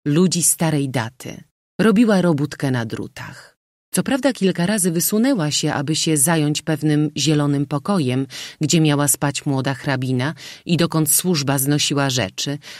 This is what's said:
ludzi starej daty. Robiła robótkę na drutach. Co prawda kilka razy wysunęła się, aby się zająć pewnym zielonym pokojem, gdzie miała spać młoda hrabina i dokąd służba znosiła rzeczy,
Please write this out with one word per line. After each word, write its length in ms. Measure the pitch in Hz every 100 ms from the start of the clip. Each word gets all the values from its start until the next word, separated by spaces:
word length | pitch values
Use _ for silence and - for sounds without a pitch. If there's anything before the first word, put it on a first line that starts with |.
| 151
ludzi 380 | 151 185 170
starej 460 | 160 - 160 147 139
daty. 540 | 123 113 - - - - _ _ -
Robiła 400 | 220 208 220 190
robótkę 500 | 175 143 147 - 139
na 140 | 123 113
drutach. 720 | 110 - - - - - _ _ _ _
Co 100 | 185
prawda 300 | - 269 277
kilka 320 | - 185 175 175
razy 260 | 214 180
wysunęła 600 | 165 - 214 262 233 151
się, 220 | - 151
aby 220 | - 139 156
się 220 | 160 151
zająć 440 | 170 160 147 147
pewnym 480 | - 156 151 147 151 143
zielonym 480 | 143 151 143 143 139
pokojem, 640 | 143 196 196 127 127 135 - - -
gdzie 200 | 151 170
miała 260 | 156 143 147
spać 380 | - 143 - 147
młoda 280 | 135 139
hrabina 600 | 127 147 131 131 127 139 - - - -
i 120 | 170
dokąd 340 | 170 160 151
służba 480 | - 180 156 135 139
znosiła 500 | 135 147 - 143 139
rzeczy, 480 | 123 95 - 139 147 -